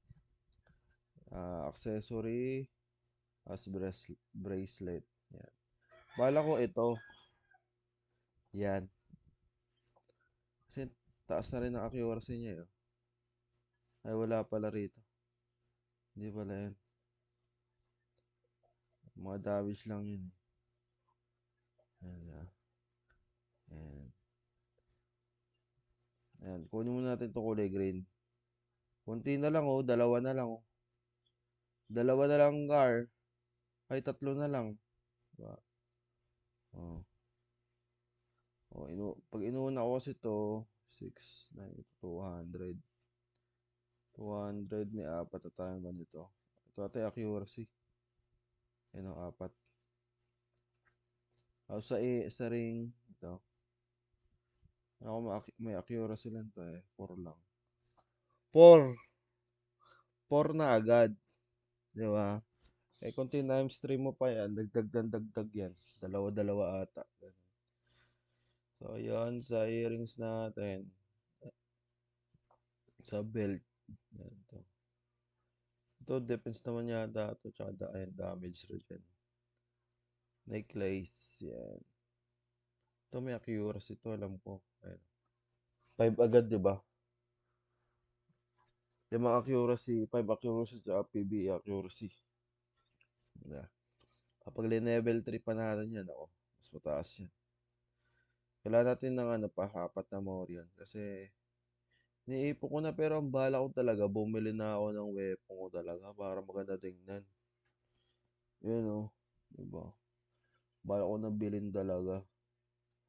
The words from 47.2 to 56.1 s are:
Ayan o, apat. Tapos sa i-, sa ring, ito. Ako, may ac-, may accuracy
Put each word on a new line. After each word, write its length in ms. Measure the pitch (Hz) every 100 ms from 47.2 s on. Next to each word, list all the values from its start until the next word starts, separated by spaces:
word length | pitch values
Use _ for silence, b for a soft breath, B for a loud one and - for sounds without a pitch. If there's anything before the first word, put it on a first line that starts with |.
| 107 104 101 - 113 _ _ _ _ _ _ _ _ _ _ _ _
Ayan 160 | - 95
o, 80 | 80 87
apat. 240 | - 90 - _ _ _ _ _ _ _ _ _ _ _ _ _ _ _ _ _ _ _ _ -
Tapos 200 | 104 -
sa 80 | 120
i-, 320 | 123 123 92
sa 160 | - 120
ring, 480 | 117 117 117 117 120 -
ito. 320 | - 85 90 - _ _ _ _ _ _ _ _ _ _ _ _ _ _ -
Ako, 160 | 113 113
may 160 | 117
ac-, 240 | 101 - -
may 160 | 113
accuracy 560 | 98 - 117 110